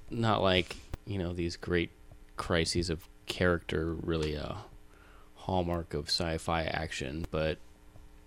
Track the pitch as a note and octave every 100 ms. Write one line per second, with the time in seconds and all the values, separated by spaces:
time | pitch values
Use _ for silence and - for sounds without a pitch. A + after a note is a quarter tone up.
0 | - A#2+ A2+ G#2 F#2+ F#2 F2 - - -
1 | - G2 F2 F2+ E2+ - - F2 - -
2 | - - - - - E2+ E2 F2 E2 D#2+
3 | - - - - F2+ E2+ - E2 E2 -
4 | - D#2+ D#2 D2 C2+ - - - - -
5 | - - - - - F#2 E2+ E2+ E2 D2
6 | D2+ - E2+ D#2+ - E2 D#2+ - D#2+ -
7 | C2 D#2 - D#2+ D#2 F2 - - - -
8 | - -